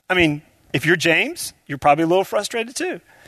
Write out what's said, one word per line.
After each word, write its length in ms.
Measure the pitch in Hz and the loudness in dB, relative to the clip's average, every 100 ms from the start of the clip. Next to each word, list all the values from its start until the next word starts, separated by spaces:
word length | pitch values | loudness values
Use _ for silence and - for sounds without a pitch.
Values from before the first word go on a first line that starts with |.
| - | -2
I 60 | 185 | 2
mean, 260 | 160 147 - _ _ | 2 0 -10 _ _
if 120 | 135 151 | -4 0
you're 120 | 175 | 0
James, 560 | 165 165 240 349 - - - | 2 2 0 -6 -12 -14 -14
you're 100 | 143 | -2
probably 260 | 147 147 | 2 4
a 40 | 165 | 4
little 180 | 180 185 | 2 0
frustrated 500 | 220 202 233 226 - | -4 -4 -6 -6 -6
too. 240 | 359 349 _ - | -6 -8 _ -20